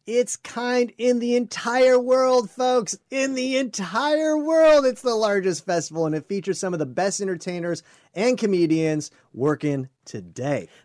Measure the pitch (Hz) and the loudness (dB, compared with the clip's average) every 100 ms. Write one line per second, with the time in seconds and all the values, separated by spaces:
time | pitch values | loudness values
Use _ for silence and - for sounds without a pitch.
0 | - 233 247 - - 233 247 247 240 - | -4 -2 -2 -6 -10 -6 -2 0 0 -2
1 | 247 247 240 240 240 - 247 254 254 254 | 0 0 0 0 -2 -6 -2 4 4 4
2 | 247 262 262 254 214 - 254 254 214 - | 4 2 4 2 2 0 2 2 0 -8
3 | _ 269 269 262 254 262 262 - 180 214 | _ -4 -2 -2 -2 -2 -2 -6 -6 -2
4 | 294 302 311 302 302 320 320 302 262 - | 0 0 2 0 2 4 8 6 4 0
5 | 254 226 220 202 185 160 - 170 - 160 | -2 0 0 2 0 -2 -2 -2 -2 -2
6 | 160 156 - 196 185 180 190 175 139 123 | -2 -2 -4 -6 -4 -4 -4 -4 -4 -2
7 | 196 185 196 180 - 175 170 165 - _ | -2 -2 -6 -6 -8 -6 -6 -8 -10 _
8 | _ 170 233 247 202 185 170 160 160 156 | _ -2 -2 0 0 2 2 2 0 -2
9 | 147 - _ 107 139 151 151 139 131 _ | -6 -16 _ -4 -2 0 -2 -4 -6 _
10 | - 117 87 82 131 135 85 _ | -16 -16 -14 -8 -4 -4 -8 _